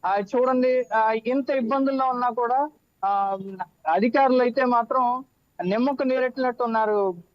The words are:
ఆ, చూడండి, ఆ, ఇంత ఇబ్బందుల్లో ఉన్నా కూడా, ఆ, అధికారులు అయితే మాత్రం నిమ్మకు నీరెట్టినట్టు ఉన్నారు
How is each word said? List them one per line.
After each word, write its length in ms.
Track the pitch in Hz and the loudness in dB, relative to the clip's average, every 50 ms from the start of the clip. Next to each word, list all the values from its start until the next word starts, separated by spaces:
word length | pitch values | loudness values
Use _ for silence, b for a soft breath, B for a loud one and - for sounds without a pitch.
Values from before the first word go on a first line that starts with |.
| - | -2
ఆ, 120 | 180 196 202 | 0 -2 -2
చూడండి, 640 | 202 190 - 247 254 254 262 254 254 254 254 254 247 - 214 | -2 -2 0 0 2 2 2 2 2 2 2 0 -2 0 0
ఆ, 180 | 220 220 220 220 226 220 | 2 2 2 0 0 -2
ఇంత 240 | 233 247 277 262 - | -2 -2 -2 -2 -2
ఇబ్బందుల్లో 560 | 277 269 240 220 277 269 269 269 269 262 262 | -2 -2 0 0 0 0 0 0 0 0 0
ఉన్నా 240 | 262 254 247 247 247 | 0 0 0 -2 -2
కూడా, 400 | 233 240 240 233 247 262 285 302 _ _ _ _ _ _ - | -2 -2 0 0 2 0 0 -2 _ _ _ _ _ _ -4
ఆ, 340 | 196 202 196 196 196 196 196 190 196 196 185 180 - _ _ _ - | -2 0 0 0 -2 -4 -6 -8 -12 -10 -12 -12 -14 _ _ _ 0
అధికారులు 540 | 160 185 208 247 226 277 269 262 254 254 | 2 2 2 2 2 4 4 4 4 2
అయితే 220 | 247 247 233 269 269 | 2 2 0 0 0
మాత్రం 600 | 247 247 233 233 233 254 262 254 240 247 254 269 _ _ _ _ _ _ _ 175 | 2 2 0 0 0 0 0 0 0 -2 -4 -8 _ _ _ _ _ _ _ -4
నిమ్మకు 380 | 180 196 220 247 277 277 262 | -2 0 0 0 0 0 -2
నీరెట్టినట్టు 600 | 285 262 254 254 254 254 247 269 254 254 240 - | -2 -2 0 0 -2 -2 -2 -2 -2 -2 -2 -2
ఉన్నారు 520 | 247 233 226 226 220 214 214 208 202 190 180 175 - _ | -2 -2 0 0 0 2 2 0 0 0 -2 -6 -12 _